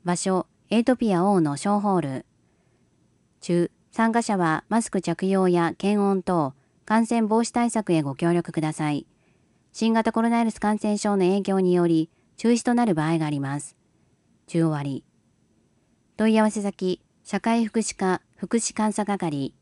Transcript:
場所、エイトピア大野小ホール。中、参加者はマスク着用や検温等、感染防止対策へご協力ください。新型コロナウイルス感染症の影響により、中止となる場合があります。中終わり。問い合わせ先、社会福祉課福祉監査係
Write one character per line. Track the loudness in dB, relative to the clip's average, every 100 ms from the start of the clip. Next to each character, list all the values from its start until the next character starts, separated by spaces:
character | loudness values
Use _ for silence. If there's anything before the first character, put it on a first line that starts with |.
場 | -2 -2
所、 | 0 -2 -4 _ _
エ | 0
イ |
ト | 2 2
ピ | 2
ア | 2
大 | 4 4
野 | 2 -2
小 | -2 0
ホ | 2 0
ー |
ル。 | -2 -8 -12 _ _ _ _ _ _ _ _ _ _ _
中、 | -2 0 0 _ _
参 | -2 0
加 | 0
者 | 0 0
は | 0 -2 _
マ | -2
ス | 0
ク | -4
着 | -2 -2 0
用 | 2 4
や | 2 0 -2
検 | -2 0
温 | 2 0
等、 | 0 -2 -2 -6 _ _
感 | -2 0 2
染 | 0
防 | 2 0
止 | 0
対 | -2 -2
策 | -2 0
へ | 0
ご | 0 -2
協 | 0
力 | 0 -2
く | -4
だ | -4
さ | -2 -4
い。 | -4 -6 _ _ _ _ _ _
新 | -4 0
型 | 2 2
コ | 0
ロ | 0
ナ | 2
ウ |
イ | 0
ル |
ス | -2
感 | -2 0
染 | -2 -2
症 | 0 2
の | 2
影 | 2
響 | 0 2
に | 2
よ | 4 4
り、 | 2 0 _ _ -4
中 | 0
止 | 2 2
と |
な | 0 2
る | 0
場 | 0
合 | 0
が | -2
あ |
り | -4
ま | -4 -6
す。 | -10 _ _ _ _ _ _ _ _
中 | 0 0
終 |
わ | 0
り。 | -6 -8 _ _ _ _ _ _ _ _ _ _ _ -2
問 | 2
い | 4
合 |
わ | 2
せ | 0
先、 | -6 -4 -4 -4 _ _ -8
社 | -4
会 | 0 0 0
福 | -2
祉 | -4
課 | -4 -2 -2 _ _
福 | -4 -2
祉 | -2
監 | -2 -2
査 | -2
係 | -4 -4 -4 -4 -6 _